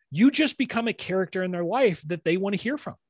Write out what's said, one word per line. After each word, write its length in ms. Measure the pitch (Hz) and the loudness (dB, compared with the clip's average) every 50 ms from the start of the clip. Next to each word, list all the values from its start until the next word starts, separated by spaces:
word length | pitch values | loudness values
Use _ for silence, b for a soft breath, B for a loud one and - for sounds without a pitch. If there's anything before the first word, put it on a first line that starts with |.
| b b | b b
you 180 | 135 151 214 277 | 2 6 6 6
just 260 | 285 - 311 262 - - | 6 6 2 2 0 -2
become 300 | 262 - - 233 226 233 | -4 -4 -2 -2 -2 -2
a 60 | - | -4
character 500 | - - - 180 190 190 - - 190 185 | -4 -4 -2 -2 -2 -2 -2 -2 -4 -4
in 80 | 180 | -4
their 120 | 180 175 175 | -4 -4 -2
life 380 | 170 202 254 277 220 170 - - 151 | -2 0 2 2 2 0 -2 -6 -8
that 160 | 175 165 - | -6 -4 0
they 140 | 160 170 185 | 0 0 0
wanna 200 | 190 196 202 190 | 0 -2 -2 -2
hear 200 | - 220 285 294 | -2 -4 -6 -6
from. 180 | - - - _ _ _ | -8 -12 -14 _ _ _